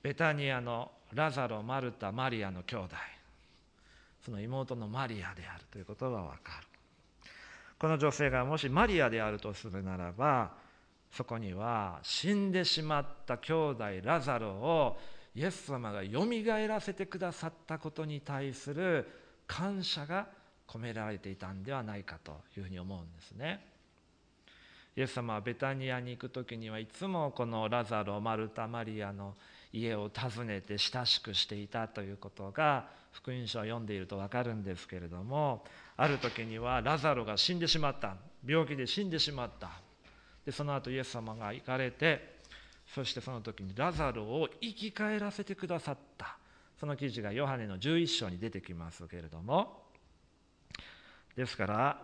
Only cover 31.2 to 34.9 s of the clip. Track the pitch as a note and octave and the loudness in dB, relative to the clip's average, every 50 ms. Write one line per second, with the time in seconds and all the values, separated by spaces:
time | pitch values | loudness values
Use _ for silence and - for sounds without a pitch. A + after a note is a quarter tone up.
31.2 | - A2 G2 - - - G#2 G#2 G#2 G2+ - A#2 A2+ A2 - G#2+ G2+ G2 G2+ G2 | 2 0 2 2 2 2 0 -6 -6 -2 -2 -2 -2 -2 -4 -6 -6 -6 -8 -8
32.2 | - G2 - - G2 G2 G2 D3+ D#3 D3+ C#3+ B2+ G2 - - - - - - - | -10 -12 -10 -8 -8 -6 2 4 6 6 6 4 0 -6 -16 -20 -20 -20 -20 -12
33.2 | - - B2+ B2+ A#2+ G#2+ - A#2 G#2+ A2 A#2 A#2 A2+ G#2 G#2 G2 F#2 F2+ G2+ G2 | -8 -6 -6 -4 -4 -2 -2 -2 -2 -2 -2 -4 -2 -4 -4 -4 -4 -4 -4 -4
34.2 | G2 G2 - B2 B2 A#2+ A2 A2 G2 G2 F2+ F2 - - | -4 -2 0 0 0 0 -2 -2 -2 -4 -4 -6 -6 -8